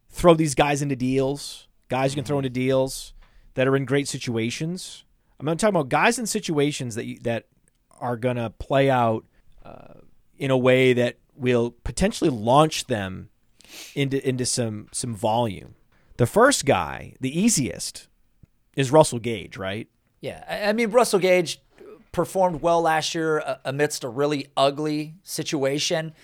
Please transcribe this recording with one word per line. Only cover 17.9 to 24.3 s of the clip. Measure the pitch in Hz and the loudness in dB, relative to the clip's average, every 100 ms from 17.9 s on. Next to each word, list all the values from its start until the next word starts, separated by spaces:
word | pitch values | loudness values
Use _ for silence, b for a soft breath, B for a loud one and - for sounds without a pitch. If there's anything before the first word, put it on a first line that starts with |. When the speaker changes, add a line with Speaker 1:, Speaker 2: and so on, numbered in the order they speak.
| - - _ _ _ _ _ _ - | -12 -20 _ _ _ _ _ _ -4
Speaker 1:
is | 135 | 4
Russell | 156 151 120 | 6 6 2
Gage, | 113 107 76 - | -6 -8 -10 -10
right? | 95 104 - _ _ _ | -8 -8 -10 _ _ _
Speaker 2:
Yeah, | 135 80 - | -14 -12 -10
I, | 175 208 | -4 -2
I | |
mean, | 220 226 | 0 2
Russell | 240 220 196 | 2 2 2
Gage | 185 180 160 - _ _ - - _ | 4 4 2 -8 _ _ -20 -20 _
performed | - 165 190 180 151 | -4 -2 0 0 2
well | 165 170 | 2 2
last | 165 160 - | 2 0 -2
year, | 170 160 151 | -4 -2 -2
uh, | 147 127 - | -2 -6 -6
amidst | 139 147 - | -2 -2 -2
a | 135 | -8
really | 117 147 | -2 -2